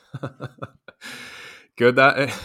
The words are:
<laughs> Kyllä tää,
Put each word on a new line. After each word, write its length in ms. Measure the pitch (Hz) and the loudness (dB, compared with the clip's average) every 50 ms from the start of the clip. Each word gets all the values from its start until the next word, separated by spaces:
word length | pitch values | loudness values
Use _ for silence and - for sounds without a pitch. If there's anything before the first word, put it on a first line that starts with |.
| _ _ - 131 | _ _ -16 -14
<laughs> 1600 | - 123 - _ 131 123 - _ 110 - _ _ _ - _ _ - - - - - - - - - - - - _ _ _ - | -14 -14 -14 _ -18 -18 -16 _ -18 -20 _ _ _ -20 _ _ -20 -20 -18 -18 -18 -20 -20 -20 -20 -20 -20 -20 _ _ _ 2
Kyllä 160 | 120 123 123 | 2 4 4
tää, 220 | 135 135 143 - - 143 123 - - | 6 4 4 4 2 -2 -4 -6 -10